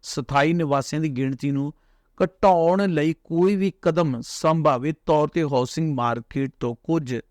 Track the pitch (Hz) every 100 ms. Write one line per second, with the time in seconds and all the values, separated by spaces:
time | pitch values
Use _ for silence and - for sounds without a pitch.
0 | - - 127 139 147 170 156 139 131 151
1 | 156 127 135 135 143 139 143 - _ _
2 | _ _ 185 _ 202 180 165 185 202 160
3 | 151 165 _ 165 180 202 190 - 180 165
4 | 165 123 - - 160 160 151 131 139 156
5 | - 156 151 170 151 135 127 - 165 135
6 | 120 117 117 - 135 - 123 117 - 165
7 | 135 120 -